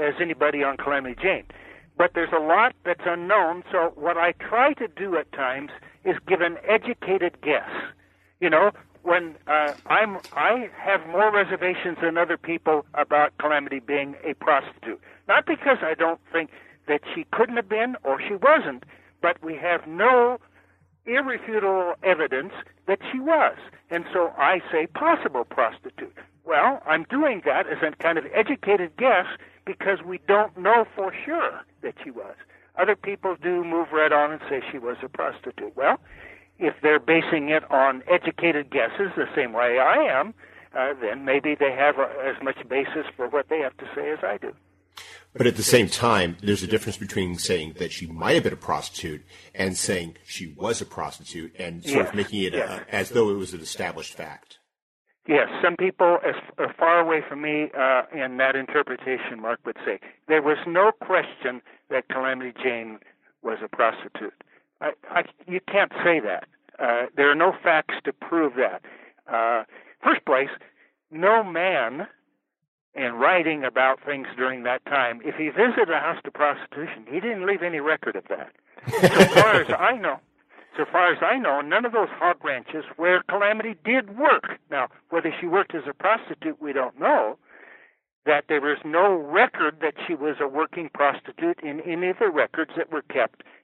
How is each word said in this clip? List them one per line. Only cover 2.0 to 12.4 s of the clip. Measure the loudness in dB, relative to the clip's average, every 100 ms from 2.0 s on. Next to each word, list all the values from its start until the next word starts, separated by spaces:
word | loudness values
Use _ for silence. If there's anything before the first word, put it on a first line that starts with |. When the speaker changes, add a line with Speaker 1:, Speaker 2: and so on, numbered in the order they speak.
| 0
Speaker 1:
there's | 0 -2 0
a |
lot | 4 4 4 0
that's | -6 -4 -4
unknown, | -4 2 2 2 -2 -2
so | 0 0
what | -2 -2 2
I | 0
try | -2 -2 2 2
to | 2 -8
do | -8 -4 -4
at | -4
times | -6 -4 -4 -10 -16 -20 _
is | -4 -4 0
give | 0
an | 0 -2 0
educated | 0 0 -8 -2 0 0 -4
guess. | -2 -2 -2 -10 -12 -16 _ _ _ -4
You | 2
know, | 4 4 0 _ _
when, | 0 0 0 -10 0
uh, | 0 0 -4 0
I'm, | 2 2 -2 -8
I | 0 2 2 -2 -6
have | -2 -2 0
more | 2 4
reservations | 2 0 -2 -2 -2 -6 -2
than | -2 0
other | 0
people | -2